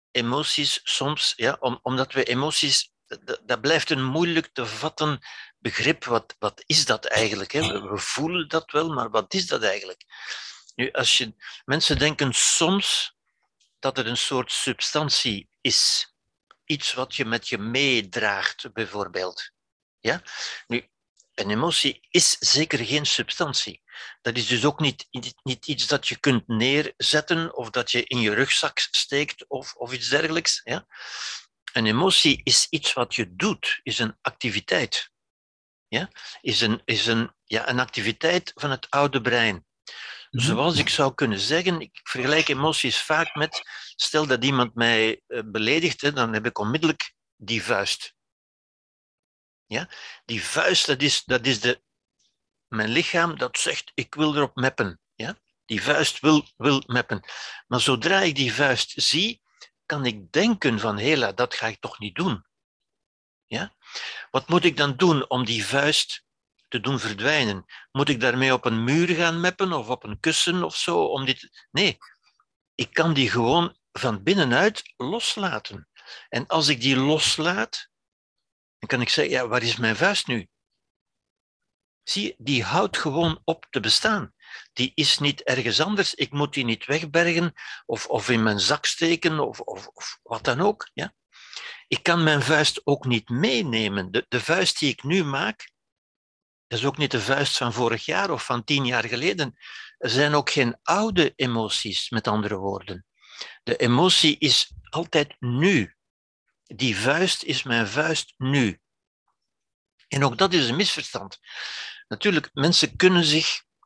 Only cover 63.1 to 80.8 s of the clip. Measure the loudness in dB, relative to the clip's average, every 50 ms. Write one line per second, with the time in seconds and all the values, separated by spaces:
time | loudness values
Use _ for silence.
63.1 | _ _ _ _ _ _ _ _ -8 -8 -8 -8 -12 _ _ -18 -14 -12 -12 -10
64.1 | -12 -12 -12 -4 -4 -4 0 2 2 4 4 4 2 2 0 0 2 4 4 4
65.1 | 6 4 2 0 -2 -2 0 -2 -2 -4 -4 -2 0 2 2 2 2 0 0 -2
66.1 | -6 -12 -14 _ _ _ _ _ _ _ _ _ -8 -4 -2 -2 -2 -2 -2 -6
67.1 | -6 -2 0 0 2 2 2 0 -2 -4 -8 _ -20 -20 -20 -8 -2 0 0 2
68.1 | 2 2 2 2 2 4 4 4 4 2 2 0 0 0 2 2 4 4 4 2
69.1 | 2 2 2 0 0 0 0 -2 0 0 -2 -2 -2 -4 -4 -4 -6 -6 -6 -10
70.1 | -10 -2 -2 0 2 2 2 0 0 0 -2 -4 -4 -4 -2 0 2 2 2 2
71.1 | 0 -2 -2 -2 -4 -4 -8 -14 _ -20 -20 _ -2 0 0 0 0 -4 -10 -20
72.1 | -20 _ _ _ _ _ _ _ _ _ _ _ _ -6 -6 -2 0 2 2 4
73.1 | 4 2 2 2 2 2 2 4 4 2 2 0 -4 _ _ _ -10 -4 -2 -2
74.1 | -2 0 0 0 2 2 4 4 4 4 4 2 2 -2 -8 -16 -12 -10 -6 -6
75.1 | -6 -4 -4 -4 -4 -2 -4 -4 -4 -6 -8 -10 -14 -14 -16 _ _ -20 -20 -20
76.1 | -20 -20 -16 -8 -8 -8 -4 -2 0 2 2 2 0 2 2 2 2 4 4 4
77.1 | 2 2 2 0 0 0 0 0 0 -2 -2 -4 -6 -10 -12 -14 _ _ _ _
78.1 | _ _ _ _ _ _ _ _ _ _ _ _ _ _ -6 -4 -2 -2 0 0
79.1 | 2 0 2 0 0 -2 -2 0 -2 0 0 -2 -2 0 0 0 2 2 2 2
80.1 | 2 0 -2 -2 -4 -4 -6 -8 _ _ _ _ _ _